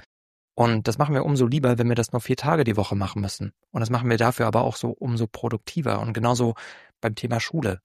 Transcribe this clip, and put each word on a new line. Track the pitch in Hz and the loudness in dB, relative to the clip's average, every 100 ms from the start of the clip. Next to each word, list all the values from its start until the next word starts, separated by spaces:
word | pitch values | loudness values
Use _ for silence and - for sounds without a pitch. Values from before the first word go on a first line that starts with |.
| - _ _ _ _ | -12 _ _ _ _
Und | - 117 110 113 | 2 2 4 0
das | 110 | 0
machen | 147 | 0
wir | 139 | 2
umso | 139 143 120 | 2 2 4
lieber, | 147 131 120 | 4 2 2
wenn | 120 | 2
wir | |
das | 120 113 | 2 0
nur | 123 | -4
vier | - 127 | -2 -2
Tage | 139 165 | 2 2
die | 120 104 | 2 2
Woche | 98 98 | 0 -2
machen | 95 110 | -2 -2
müssen. | 101 - 104 - _ | -4 -4 -10 -10 _
Und | - | -4
das | 113 | -2
machen | 120 120 | 0 2
wir | 113 | 2
dafür | 113 - 117 | 2 2 0
aber | 110 | 2
auch | 123 - | 0 -2
so | 120 | -6
umso | - 127 117 113 | -4 -4 -2 -4
produktiver. | - 117 110 - - 123 104 | -4 -4 -4 -4 -4 -2 -2
Und | 113 | -2
genauso | 110 117 127 120 117 - - - _ | 0 2 2 2 0 -10 -20 -20 _
beim | 113 | -4
Thema | 107 117 117 | -4 -2 -2
Schule. | - 165 113 92 | -2 -2 -2 -4